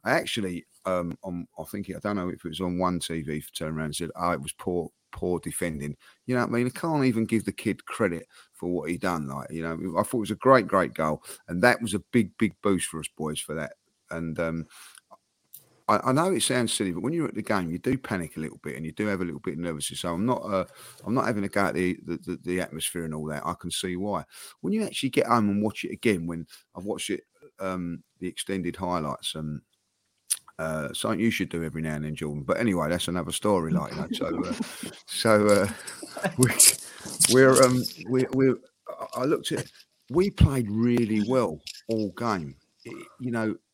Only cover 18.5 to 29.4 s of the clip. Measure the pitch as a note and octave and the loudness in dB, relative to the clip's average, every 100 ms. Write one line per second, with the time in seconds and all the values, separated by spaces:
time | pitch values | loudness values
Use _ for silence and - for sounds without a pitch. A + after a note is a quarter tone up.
18.5 | - D2+ C2 D#2+ - G#2 G2 F2+ D2 - | -8 -12 -8 -10 -4 -2 -2 -4 -4 -6
19.5 | D2+ F2 D#2 - C#2 F2 E2+ A#2 A#2+ G#2 | -4 -4 -4 -6 -6 -4 0 0 0 0
20.5 | F#2+ F2+ - - - G2 B2 - G#2 G2 | -2 -2 -10 -20 -12 -2 0 0 0 0
21.5 | G2+ G2 D#2+ F2+ - - E2+ - F2+ F2+ | 2 2 2 0 0 -4 -6 -6 -8 -4
22.5 | F2+ F2 D#2 - F2 D#2+ D#2 D2+ D2+ D#2+ | -4 -4 -6 -6 -6 -6 -6 -6 -6 -6
23.5 | E2+ F2 - F#2 F2 G2+ F#2 - - - | -6 -6 -6 -4 -4 -4 -4 -6 -18 -20
24.5 | - - G#3+ G#3+ - C3+ - - A#2 G#2 | -8 -2 -2 -2 -4 0 0 4 4 4
25.5 | G2+ G#2+ - F2 - A#2+ F#2+ E2 E2 D#2+ | 2 0 -2 -10 0 2 2 -2 -6 -10
26.5 | - _ - G2 - - G2+ _ _ - | -18 _ -12 -6 -6 -4 -6 _ _ -20
27.5 | _ F#2+ F#2 F2 E2 _ _ F#2 - - | _ -6 -4 -4 -8 _ _ -8 -8 -4
28.5 | G2 F2 D#2+ F2 F2 D2+ - - D#2 | -2 -4 -4 -4 -2 -2 -6 -8 -6